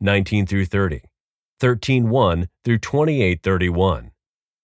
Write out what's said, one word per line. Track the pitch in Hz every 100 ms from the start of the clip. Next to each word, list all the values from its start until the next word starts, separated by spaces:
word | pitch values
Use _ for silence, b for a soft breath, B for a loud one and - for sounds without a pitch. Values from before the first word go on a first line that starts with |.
nineteen | 98 101 98 107 95
through | 98 92
thirty, | 101 98 71 - _ _ _ _ -
thirteen, | 131 120 - 131 117
one | 127 104 82 85 _
through | 120 117
twenty-eight, | - 139 156 147 98 85
thirty-one, | - 95 90 87 95 71 60 - _ _ _ _